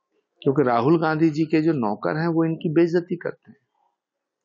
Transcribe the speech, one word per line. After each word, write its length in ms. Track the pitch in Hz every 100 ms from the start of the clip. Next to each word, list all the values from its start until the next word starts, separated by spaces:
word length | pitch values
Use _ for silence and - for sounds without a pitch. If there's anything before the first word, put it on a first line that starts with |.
| _ _ _ _
क्योंकि 200 | 147 139
राहुल 380 | 123 120 123 170
गांधी 300 | 160 156 165
जी 140 | 151
के 180 | 156 160
जो 100 | 156
नौकर 440 | 156 110 104 - 156
हैं, 120 | 170
वो 160 | 165
इनकी 280 | 165 160 175
बेइज्जती 420 | 156 170 175 170 175
करते 340 | - - -
हैं। 80 | - _ _ _ _ _ _ _ _